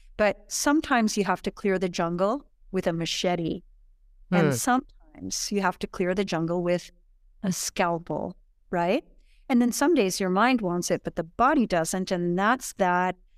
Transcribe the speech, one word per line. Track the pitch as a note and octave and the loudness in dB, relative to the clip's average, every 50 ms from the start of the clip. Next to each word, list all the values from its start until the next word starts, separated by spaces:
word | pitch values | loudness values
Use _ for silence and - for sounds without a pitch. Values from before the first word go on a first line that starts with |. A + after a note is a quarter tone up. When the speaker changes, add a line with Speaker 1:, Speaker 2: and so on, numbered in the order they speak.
| - - - - | -20 -8 -2 0
Speaker 1:
But | G#3+ G3+ - - - - | 2 2 0 -2 -6 -10
sometimes | - - - C#4+ C#4+ D#4+ - - C4+ A#3 A3 G#3+ - G#3 | -6 -2 2 2 2 2 2 2 2 2 2 2 2 0
you | F#3+ | 0
have | G3+ F3+ - - | 0 -2 -2 -4
to | G3 | -8
clear | - - - G3+ F#3+ F3+ | -6 -2 0 0 0 0
the | F#3+ F3+ | 0 -2
jungle | E3 - F3 E3+ F3 E3+ F#3+ G3+ B3 C#4+ - _ _ _ - - | -2 -2 -2 -2 0 0 0 0 0 -2 -6 _ _ _ -12 -6
with | - F#3 - F#3 | -4 -2 -2 -2
a | E3 | -2
machete. | E3 E3 - - - - F3+ F3+ F3 E3 D#3+ - F3 - - - - _ - _ _ _ _ _ - - - | -2 -2 -4 -4 -2 0 0 0 0 -2 -4 -6 -6 -10 -16 -20 -20 _ -20 _ _ _ _ _ -20 -6 0
And | F3+ F3 D#3+ C#3+ | 2 4 4 4
Speaker 2:
Hmm. | C3 | 2
Speaker 1:
sometimes | A2+ - - B3 B3+ - - - - - - - - - C3 - - - - | 0 0 0 0 0 0 -4 -12 -20 -20 -20 -18 -14 -12 -10 -8 -8 -6 -4
you | G#3 G3+ | -2 -2
have | F#3+ F3+ - - | 0 -2 -2 -4
to | - - | -6 -8
clear | - - F#3 F3+ F#3 | -6 -4 -2 -2 -2
the | G3+ G3 | -2 -2
jungle | G3 F3 D#3+ E3 E3 F3 F3+ F3 | -2 -2 -2 -2 0 -2 -2 0
with | F3 F3 F3 - - - _ _ _ _ _ _ _ _ _ - | 0 0 -2 -2 -6 -20 _ _ _ _ _ _ _ _ _ -4
a | F#3+ | -4
scalpel, | F3 - - - - - F#3 E3+ E3+ D#3+ E3+ - D#3 D3+ - F3+ - - _ _ _ _ _ - | -4 -4 -6 -6 -2 -2 0 0 0 -4 -4 -6 -6 -6 -6 -6 -10 -12 _ _ _ _ _ -6
right? | F#3 F3 E3+ F3+ G#3 D#4 - - - _ - _ _ _ _ - | -2 -2 0 0 0 0 -2 -6 -16 _ -20 _ _ _ _ 0
And | C4 A#3+ | 2 2
then | B3 A#3+ | 2 2
some | - - C#4+ D4+ F4 | 2 2 2 4 4
days | C4+ G3 F#3 - - | 4 2 2 0 -2
your | G3 F#3 | -2 0
mind | F#3 G3 A3+ B3+ B3+ A#3 | 2 2 4 4 2 2
wants | G#3 F3 F3 F3 E3+ - | 0 -2 -2 -2 -2 -2
it, | F3+ - - | -2 -2 -4
but | E3 - | -6 -6
the | - E3 | -6 -8
body | E3 - - G#3+ C4+ D#4+ D4 A3 - | -6 -2 0 2 2 4 2 2 2
doesn't. | F#3 E3 D#3+ - - F#3 F#3 - | 0 0 0 -2 -2 -4 -4 -2
And | F#3+ F3 F3 F3 F3 F#3+ | -2 -2 0 0 0 2
that's | G3 G#3+ B3+ B3+ - - - | 2 2 0 0 -2 -6 -4
that | - F#3+ F3+ F3+ F3+ F3+ F#3 F3+ - _ _ _ | 0 0 2 2 2 0 0 -4 -6 _ _ _